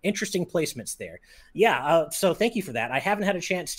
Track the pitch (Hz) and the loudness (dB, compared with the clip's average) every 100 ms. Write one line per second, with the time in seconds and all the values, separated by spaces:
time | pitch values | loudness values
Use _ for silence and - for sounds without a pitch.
0 | 190 202 208 185 170 175 151 120 101 - | -4 -2 -2 -2 -2 -2 -2 -4 -10 -10
1 | 90 85 _ - - - 220 127 143 165 | -12 -14 _ -20 -6 2 4 4 4 4
2 | 156 - 185 160 233 240 170 113 120 135 | 2 0 2 2 0 0 -4 -2 -2 0
3 | 190 208 196 185 - 185 180 | 0 0 0 0 0 -2 -4